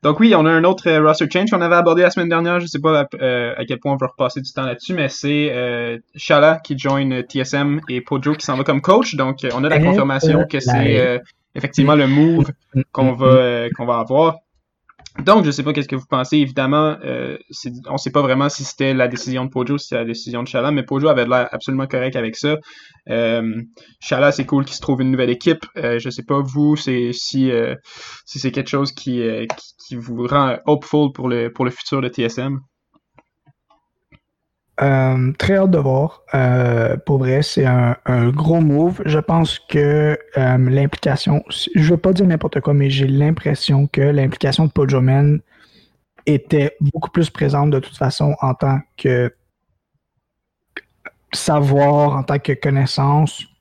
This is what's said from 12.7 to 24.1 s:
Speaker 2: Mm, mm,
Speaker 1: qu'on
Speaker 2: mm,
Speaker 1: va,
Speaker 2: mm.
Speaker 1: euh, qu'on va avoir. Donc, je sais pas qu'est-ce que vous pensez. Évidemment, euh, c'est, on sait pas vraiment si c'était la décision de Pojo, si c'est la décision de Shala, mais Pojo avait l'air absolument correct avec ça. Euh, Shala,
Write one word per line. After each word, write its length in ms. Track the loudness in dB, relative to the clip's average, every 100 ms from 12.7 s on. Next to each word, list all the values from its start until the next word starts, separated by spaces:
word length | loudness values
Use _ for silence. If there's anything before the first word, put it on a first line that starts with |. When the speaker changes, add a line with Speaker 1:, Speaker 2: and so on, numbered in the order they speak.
| -4
Speaker 2:
Mm, 40 |
mm, 20 | -4
Speaker 1:
qu'on 220 | 0 0
Speaker 2:
mm, 40 | 2
Speaker 1:
va, 80 | 4
Speaker 2:
mm. 120 | 6
Speaker 1:
euh, 320 | 4 0 -4 -6
qu'on 100 | -4
va 100 | -2
avoir. 380 | 0 2 2 0 _ _ _ _ _ _ -20 -4 4
Donc, 200 | 4 4
je 40 |
sais 140 | 0
pas 100 | -2
qu'est-ce 140 | -4 -4
que 80 | -8
vous 100 | -4
pensez. 300 | -4 0 0
Évidemment, 580 | 0 0 0 2 0 -2
euh, 360 | -8 -6 -8 -10 _
c'est, 220 | -14 -14 -14 -10
on 80 | -8
sait 140 | -2
pas 100 | 0
vraiment 280 | 0 2 0
si 140 | -4
c'était 300 | -12 -4 -2
la 140 | 0 0
décision 380 | -2 -6 -6 -6
de 40 |
Pojo, 300 | -6 -4 -4
si 80 | -4
c'est 80 | -6
la 100 | -6
décision 380 | -8 -10 -10
de 40 | -6
Shala, 220 | -4 -2
mais 140 | -2
Pojo 240 | -2 -2 2
avait 180 | 2 2
l'air 240 | 0 0
absolument 360 | -6 -6 -4 -4
correct 280 | -4 -4 -4
avec 200 | -6 -4
ça. 220 | -4 -4 -6 -20 -20 _ -6
Euh, 540 | -2 -2 -2 -4 -8 -12 _ _ _
Shala, 320 | -6